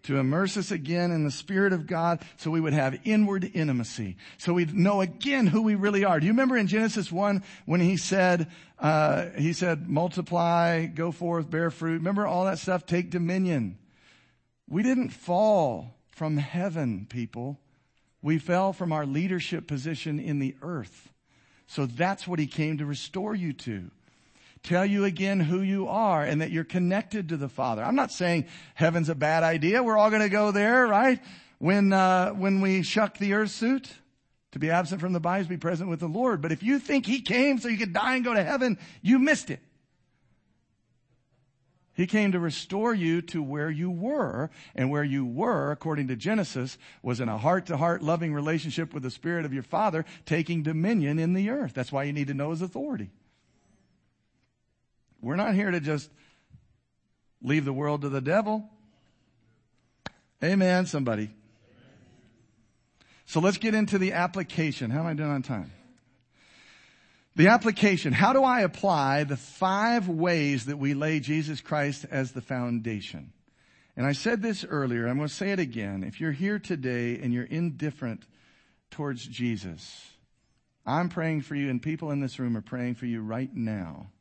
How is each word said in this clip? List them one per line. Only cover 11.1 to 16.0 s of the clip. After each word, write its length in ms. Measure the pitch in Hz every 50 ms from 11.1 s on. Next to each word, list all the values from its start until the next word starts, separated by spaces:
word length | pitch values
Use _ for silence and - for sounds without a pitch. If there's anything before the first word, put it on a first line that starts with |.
forth, 400 | 160 - 175 170 170 165 156 156
bear 220 | 165 160 170 165
fruit"? 220 | 160 - 160 165 165
Remember 300 | 165 165 180 202 202 208
all 200 | 196 180 180 185
that 160 | 190 190 156
stuff? 260 | - - 180 175 -
"Take 240 | - 170 175 180 175
dominion." 680 | 180 180 170 165 180 190 190 180 165 135 113 95 92 - _ _ _ _ _ - - _ _ _ _ _ _ _ _ _ _ -
We 160 | - 180 226
didn't 240 | 254 262 247 247 -
fall 880 | - - - - 175 180 214 214 214 190 160 135 113 85 - 120 - _